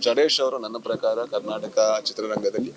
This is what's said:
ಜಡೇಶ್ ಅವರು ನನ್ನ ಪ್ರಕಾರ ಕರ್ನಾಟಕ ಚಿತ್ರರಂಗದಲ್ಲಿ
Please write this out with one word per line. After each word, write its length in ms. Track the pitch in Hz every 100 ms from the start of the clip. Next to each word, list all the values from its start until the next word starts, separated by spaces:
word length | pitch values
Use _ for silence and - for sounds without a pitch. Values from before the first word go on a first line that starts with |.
ಜಡೇಶ್ 400 | 120 120 156 -
ಅವರು 160 | 131 131
ನನ್ನ 180 | 110 117
ಪ್ರಕಾರ 480 | 113 113 110 110 120
ಕರ್ನಾಟಕ 760 | 107 101 107 104 107 110 107 104
ಚಿತ್ರರಂಗದಲ್ಲಿ 680 | - 107 104 101 107 131